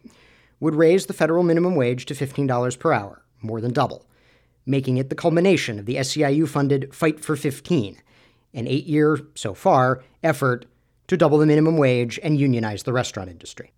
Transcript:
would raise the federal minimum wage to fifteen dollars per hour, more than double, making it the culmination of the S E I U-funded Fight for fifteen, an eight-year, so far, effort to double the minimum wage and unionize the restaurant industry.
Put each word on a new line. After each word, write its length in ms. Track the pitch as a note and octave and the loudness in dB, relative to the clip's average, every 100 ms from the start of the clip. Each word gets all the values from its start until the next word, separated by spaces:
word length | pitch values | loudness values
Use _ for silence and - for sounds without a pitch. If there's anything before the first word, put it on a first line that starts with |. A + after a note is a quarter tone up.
| - _ _ _ _ - | -20 _ _ _ _ -6
would 160 | D#3 | -2
raise 320 | D#3 E3 F#3 F#3+ | 4 4 4 0
the 80 | |
federal 300 | F#3+ D#3+ E3+ | -2 0 2
minimum 320 | F3 E3 F3+ E3+ | 2 2 2 0
wage 280 | B2 B2+ - | 0 -2 -6
to 100 | C#3 | -8
fifteen 320 | C3+ C#3+ C#3 | -6 -4 -2
dollars 280 | B2 B2 - | 0 -2 -2
per 160 | E3 | 0
hour, 320 | B2 G2 - _ _ | 0 -2 -16 _ _
more 200 | A2 A2+ | -8 -4
than 120 | A#2+ | -2
double, 340 | C#3+ B2 - _ _ _ _ _ _ - | -2 -2 -4 _ _ _ _ _ _ -4
making 320 | C3+ C3+ B2+ | -2 0 -2
it 100 | C3+ | -2
the 60 | |
culmination 640 | D#3 F3 E3 F#3+ D#3+ - G#2 | -2 0 2 4 2 0 -8
of 80 | G#2 | -6
the 100 | C#3 | -4
S 200 | C3 D3+ | -4 -2
E 80 | |
I 60 | C#3+ | 0
U-funded 640 | D3 D#3 C#3+ C#3 C#3 - | 0 0 0 0 0 -2
Fight 260 | - D#3+ D3+ | -2 -2 -2
for 160 | - D3 | -4 -4
fifteen, 600 | D3+ C3+ - E3+ G2 - _ _ _ _ _ | -4 -6 -2 -2 -2 -10 _ _ _ _ _
an 140 | A#2+ A2+ | -10 -4
eight-year, 540 | C#3 - D3+ D3+ D3 - | -4 -2 2 2 0 -6
so 180 | - G#2+ | -10 -10
far, 500 | F#2+ G3 C#3+ B2+ C3 - _ | -2 2 4 4 0 -8 _
effort 420 | D#3+ C#3+ C3+ B2 - _ _ _ - | -2 0 0 -2 -8 _ _ _ -2
to 100 | - | 2
double 200 | D#3+ D3+ | 4 4
the 100 | D3+ | 4
minimum 300 | D3+ D#3+ D#3+ | 4 4 4
wage 420 | C3+ B2 A#2+ - | 2 2 -2 -4
and 180 | D#3+ D3 | -2 0
unionize 440 | C#3 A#2 A2 G2+ | 2 0 -2 -6
the 80 | - | -4
restaurant 360 | B2+ A#2+ G#2 F#2 | -4 -4 -8 -12
industry. 420 | E2+ - - - | -16 -20 -20 -20